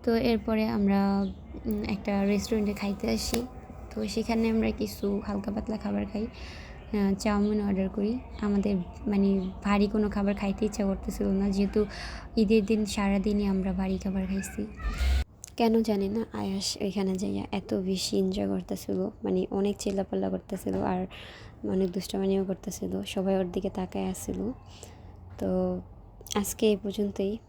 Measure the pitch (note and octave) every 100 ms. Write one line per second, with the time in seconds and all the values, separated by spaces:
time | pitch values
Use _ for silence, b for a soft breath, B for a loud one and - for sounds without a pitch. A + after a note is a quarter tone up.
0 | - A3+ A#3 A3+ G#3+ A3 A3 A3+ G3 G3
1 | G3 G3 G3 F#3 - - A#3 G#3 A3 G3+
2 | - G3 G3 G3+ G3 A3 G3+ G#3 G3+ G3
3 | A3 A3+ - A#3 B3 - - - - -
4 | G#3+ A3 G#3+ A3+ A3+ A3 A3 G#3+ G#3 -
5 | G3+ G3+ G#3 G3+ G3+ G#3 G#3+ G#3+ G#3 G3+
6 | G3+ G#3 A3+ - - - - - - G#3+
7 | G3 G3 G#3+ G#3 G#3 G#3+ G3+ F#3+ F#3+ G3+
8 | G3+ B3 - - G#3 G3+ G3+ G3 F3 -
9 | - G3+ G3 G3 F#3 F#3+ G3+ G3+ G3+ G#3+
10 | G#3 G3+ G3 G3+ G3 G3 G#3+ G#3 G3 F#3+
11 | - G3 G3+ F#3+ G3 G3 G3+ G#3+ G#3 B
12 | B B B - G#3 A3+ G3+ A3 G#3 -
13 | G3 G3 G3+ G#3 G3+ F#3+ F#3 F#3 F#3+ F#3
14 | G3 F#3+ F#3+ G3 F#3+ - G#3+ - B B
15 | B B - - - - A#3 A3+ A3+ G3+
16 | G3 G#3+ A3+ G#3+ G3+ G3 G3 - G3+ F#3+
17 | G3 F#3 G3+ G3 - G3 F#3+ G#3 F#3 F#3+
18 | - G3+ F#3+ F#3+ G3+ G3 F3+ F#3+ - F#3+
19 | F#3+ G#3+ G#3 F#3 F#3 G3+ G3+ G3+ - G3
20 | F#3+ F#3+ F#3+ F#3 - F#3+ - F#3+ G#3 F#3
21 | F#3 B B B B B G#3 F#3+ F#3+ F#3
22 | F3+ G3 F#3+ G3 F#3+ F#3 - F#3 F#3+ F#3+
23 | G3 - F#3+ F#3+ F#3 F3+ F#3+ G3 F#3 G3+
24 | F#3+ F#3 - F#3 G3 C4 B B B B
25 | B B - - G3 F#3 F#3 F3+ F#3 -
26 | - - - G#3 G3+ - G#3+ G3+ G3+ F#3+
27 | G3+ G3 G3 A3